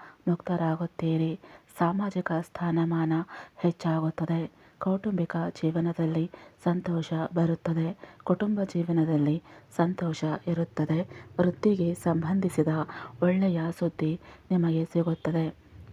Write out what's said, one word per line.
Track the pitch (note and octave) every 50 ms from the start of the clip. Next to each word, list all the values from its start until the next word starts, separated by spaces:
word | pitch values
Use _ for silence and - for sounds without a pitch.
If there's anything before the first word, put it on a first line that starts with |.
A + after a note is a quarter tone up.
| - - - _ -
ಮುಕ್ತರಾಗುತ್ತೀರಿ. | F3+ F3 - - - F3+ E3+ E3 E3 D#3+ E3 F3 E3 _ - E3 E3 D#3+ D#3+ D#3+ D#3+ D#3+ - - - - - _ - -
ಸಾಮಾಜಿಕ | - F3 E3+ F#3 G3 G#3 G3 - F3+ F3+ - F3+ F3+
ಸ್ಥಾನಮಾನ | E3+ - - - F3 E3+ E3 E3 E3 E3 E3 E3 E3 D#3+ D#3+ D#3+ E3+ - - - - - _ -
ಹೆಚ್ಚಾಗುತ್ತದೆ. | - F3 E3+ - - E3 D#3+ D#3+ D#3+ D#3+ - - E3 D#3+ E3 E3 D#3+ - - - - - _ -
ಕೌಟುಂಬಿಕ | - F#3+ F#3+ G3 G3 G#3+ G3 F3 E3 - - E3+ E3 F3 -
ಜೀವನದಲ್ಲಿ | - - D#3+ D#3+ E3+ E3 E3+ E3+ - E3 D#3+ D#3+ E3 E3 F3+ - - - - - -
ಸಂತೋಷ | - F3 F3 F3+ E3+ F3+ E3+ E3 D#3 - E3+ D#3+ D#3+ -
ಬರುತ್ತದೆ. | E3+ F3 E3 E3 E3 - - E3+ E3 E3 D#3+ E3 G3+ - - - - - -
ಕುಟುಂಬ | - F3+ - G#3 G#3 G#3+ G3+ G3
ಜೀವನದಲ್ಲಿ | G3 - F3 E3+ E3+ E3+ E3 D#3 D#3+ D#3+ D3 C#3+ D3 D3+ E3+ - - - - - - -
ಸಂತೋಷ | - E3+ F3 F#3 - F3+ E3 D#3 - D#3+ D#3 D3+ - -
ಇರುತ್ತದೆ. | F3 E3+ E3 E3 - - - D3+ - D#3 E3 F#3+ - - - - - -
ವೃತ್ತಿಗೆ | - F3+ F3+ E3+ - - G#3+ G#3 F#3 E3+ E3+ F3
ಸಂಬಂಧಿಸಿದ | - - F3 E3 E3 D#3+ D#3 F#3+ G3 F#3 F3+ - - D3+ D#3+ D#3 D#3 D3+ - - - - - - -
ಒಳ್ಳೆಯ | E3+ F3+ F#3 F#3+ G3 F#3+ F3 E3 D#3+ E3
ಸುದ್ದಿ | E3+ - F3+ E3 - - D#3+ D#3 D#3+ E3+ - - - - - -
ನಿಮಗೆ | F#3 F3+ E3+ E3 D#3+ D#3+ E3
ಸಿಗುತ್ತದೆ. | - - E3+ E3 E3+ E3 - - D#3+ E3 E3 D#3+ D#3 - - - - - - - -